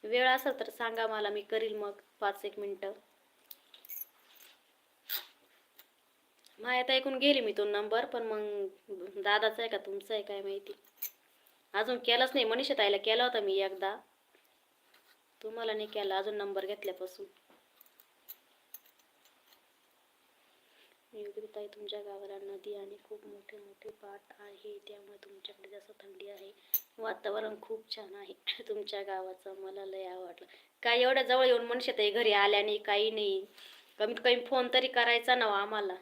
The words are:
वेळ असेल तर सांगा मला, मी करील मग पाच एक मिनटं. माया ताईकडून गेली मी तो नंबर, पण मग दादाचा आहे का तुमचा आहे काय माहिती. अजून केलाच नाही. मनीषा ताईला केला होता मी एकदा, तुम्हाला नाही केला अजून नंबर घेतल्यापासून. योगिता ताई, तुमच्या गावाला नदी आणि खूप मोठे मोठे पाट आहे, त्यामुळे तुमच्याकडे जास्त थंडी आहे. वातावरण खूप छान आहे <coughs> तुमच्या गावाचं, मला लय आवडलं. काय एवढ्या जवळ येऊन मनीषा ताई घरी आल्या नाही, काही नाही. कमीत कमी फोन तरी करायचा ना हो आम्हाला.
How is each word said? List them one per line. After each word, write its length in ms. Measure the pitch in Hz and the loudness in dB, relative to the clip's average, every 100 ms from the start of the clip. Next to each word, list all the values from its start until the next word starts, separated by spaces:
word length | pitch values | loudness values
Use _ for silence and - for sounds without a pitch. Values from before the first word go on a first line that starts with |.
वेळ 220 | 214 247 254 | 2 4 6
असेल 300 | 262 277 262 | 4 2 -2
तर 100 | 220 | -6
सांगा 360 | - 233 226 226 | -4 -6 -2 -2
मला, 240 | 214 208 | 0 -2
मी 120 | 208 | -4
करील 320 | 202 220 220 214 | -2 -2 -2 -4
मग 240 | 202 202 _ _ | -6 -10 _ _
पाच 240 | 202 202 | -2 -2
एक 140 | 208 202 | -8 -8
मिनटं. 340 | 202 190 196 - _ _ _ _ _ - _ - - - - _ _ - - _ _ _ _ _ - - - _ _ _ _ - - _ _ _ _ _ _ - | -8 -6 -8 -10 _ _ _ _ _ -20 _ -20 -16 -14 -14 _ _ -20 -20 _ _ _ _ _ -10 -10 -10 _ _ _ _ -20 -20 _ _ _ _ _ _ -10
माया 220 | 226 254 | 0 0
ताईकडून 340 | 254 262 269 262 | 4 2 2 2
गेली 220 | 285 277 | 4 4
मी 120 | 220 | 2
तो 120 | 196 208 | 0 0
नंबर, 380 | 208 208 226 254 | 0 2 0 0
पण 200 | 240 226 | -4 -4
मग 920 | 214 214 208 190 - - 190 185 202 | -4 -4 -4 -6 -8 -14 -12 -10 -4
दादाचा 400 | 202 208 220 214 | 2 4 4 0
आहे 60 | 226 | -4
का 100 | 202 196 | -4 -6
तुमचा 280 | 196 - | -10 -4
आहे 80 | 220 | -6
काय 180 | 208 196 | -4 -8
माहिती. 300 | 196 196 - - _ _ - _ _ _ _ _ _ | -6 -8 -10 -18 _ _ -14 _ _ _ _ _ _
अजून 240 | 202 220 247 | -2 0 0
केलाच 300 | 247 240 262 | 4 4 4
नाही. 100 | 277 226 | 4 2
मनीषा 280 | 233 277 269 | 2 0 2
ताईला 200 | 202 202 | 4 4
केला 240 | 214 226 | 2 4
होता 160 | 247 240 | 4 2
मी 140 | 202 190 | 0 0
एकदा, 340 | 196 190 190 214 _ _ _ _ _ _ _ _ _ _ _ _ _ _ | 0 -2 -4 -4 _ _ _ _ _ _ _ _ _ _ _ _ _ _
तुम्हाला 320 | 220 226 226 | -12 -6 -2
नाही 140 | 220 214 | -2 -4
केला 300 | 208 196 190 | -4 -2 0
अजून 180 | 202 208 | -2 -4
नंबर 300 | 202 196 190 | -4 -4 -4
घेतल्यापासून. 600 | 202 196 185 185 - 196 _ _ _ _ _ _ _ _ _ - - _ _ _ - _ _ _ _ _ _ _ _ _ _ _ _ _ _ _ _ _ _ _ _ _ _ _ | -6 -6 -8 -10 -12 -18 _ _ _ _ _ _ _ _ _ -20 -20 _ _ _ -20 _ _ _ _ _ _ _ _ _ _ _ _ _ _ _ _ _ _ _ _ _ _ _
योगिता 340 | 220 208 208 214 | -12 -10 -10 -10
ताई, 120 | 214 208 | -10 -12
तुमच्या 320 | 208 208 208 | -12 -10 -10
गावाला 340 | 208 196 196 196 | -10 -12 -12 -12
नदी 320 | 196 196 208 | -12 -12 -10
आणि 220 | 202 202 202 | -10 -12 -16
खूप 240 | _ 214 214 | _ -18 -16
मोठे 300 | 202 196 214 | -20 -18 -20
मोठे 320 | 202 196 214 214 | -20 -18 -18 -18
पाट 360 | 202 202 _ - | -18 -20 _ -20
आहे, 380 | 208 202 208 202 - | -20 -18 -16 -16 -16
त्यामुळे 300 | 202 202 202 | -20 -20 -20
तुमच्याकडे 440 | 196 196 185 196 196 | -20 -18 -18 -18 -20
जास्त 220 | 202 190 214 | -20 -20 -20
थंडी 300 | 196 190 202 | -20 -16 -14
आहे. 200 | 202 196 220 _ - - - | -14 -18 -20 _ -8 -6 -8
वातावरण 560 | 220 - 214 214 220 214 | -6 -4 -4 -2 -4 -8
खूप 220 | - 220 - | -8 -10 -8
छान 240 | 220 196 196 | -12 -12 -16
आहे 180 | 190 - - | -16 -8 -6
<coughs> 220 | - 240 | -6 -6
तुमच्या 340 | 214 202 202 | -6 -4 -6
गावाचं, 560 | 202 190 185 185 196 190 | -4 -6 -6 -12 -14 -12
मला 240 | 190 196 196 | -12 -10 -10
लय 200 | 190 185 | -8 -8
आवडलं. 400 | 185 180 175 180 - _ _ | -10 -12 -16 -20 -20 _ _
काय 180 | 233 240 | 2 4
एवढ्या 220 | 247 262 | 6 4
जवळ 220 | 254 254 254 | 6 6 8
येऊन 200 | 240 233 | 6 2
मनीषा 260 | 247 247 233 | -2 -2 2
ताई 120 | 208 | 2
घरी 200 | 208 233 | 4 4
आल्या 280 | 202 202 202 | 6 6 6
नाही, 160 | 208 208 | 2 -2
काही 260 | 214 208 220 | 2 2 2
नाही. 320 | 220 208 190 196 - - - _ - | 0 0 -2 -4 -18 -20 -20 _ -2
कमीत 220 | 214 233 | -2 2
कमी 240 | 247 247 240 | 4 4 4
फोन 220 | 262 247 | 2 4
तरी 180 | 254 254 | 4 4
करायचा 440 | 247 233 240 240 | 4 4 4 4
ना 100 | 247 | 4
हो 80 | 226 | 4
आम्हाला. 400 | 202 208 214 202 185 | 2 0 -2 -2 -6